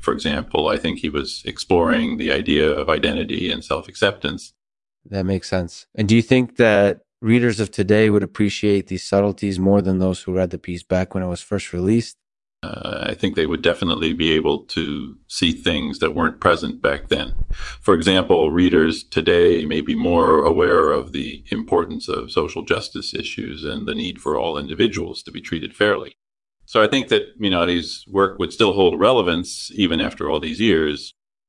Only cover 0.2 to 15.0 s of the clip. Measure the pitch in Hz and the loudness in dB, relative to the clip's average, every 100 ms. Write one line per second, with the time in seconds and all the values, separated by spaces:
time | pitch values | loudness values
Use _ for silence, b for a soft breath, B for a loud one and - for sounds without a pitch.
0.2 | 76 73 73 - 78 76 82 71 82 76 | -2 -4 -4 -2 0 0 -4 -4 -4 -4
1.2 | 67 - - - - 90 82 78 80 76 | -6 -8 -12 -8 0 2 2 0 -2 -4
2.2 | 78 71 - 73 76 71 76 76 76 78 | -2 -2 0 2 2 0 0 0 0 -4
3.2 | 78 78 87 - - - - - 101 - | -4 -4 -4 -6 -6 -6 -8 -2 -2 -2
4.2 | - 92 - _ _ _ _ _ - 98 | -6 -8 -14 _ _ _ _ _ -10 -4
5.2 | 92 95 - 92 85 - - - 104 117 | -2 -2 -2 -4 -4 -10 -10 -2 4 4
6.2 | 113 127 123 - 113 101 101 - _ _ | 4 2 2 2 4 6 4 2 _ _
7.2 | 110 120 120 107 101 - 95 107 110 104 | 2 4 4 0 -2 -2 2 4 4 4
8.2 | 98 - 104 - 104 101 - 92 - 101 | 0 -2 -2 0 0 0 0 -8 -2 2
9.2 | 101 95 101 92 95 101 92 92 92 90 | 2 0 -4 0 2 4 2 0 0 -2
10.2 | - 92 90 90 - 87 - 92 92 98 | -4 -2 -2 -4 -10 -10 -2 -2 -2 -4
11.2 | 90 87 - 101 - 87 95 117 113 - | -6 -8 -6 -6 -6 -2 2 2 0 -10
12.2 | _ _ _ _ - - - - - - | _ _ _ _ -14 -10 -10 -8 -6 -4
13.2 | 98 - 78 82 87 85 87 80 80 80 | -4 -2 -2 0 0 0 -2 -2 -2 0
14.2 | 80 80 78 73 - - 73 73 | 2 2 2 -2 -4 -6 -6 -6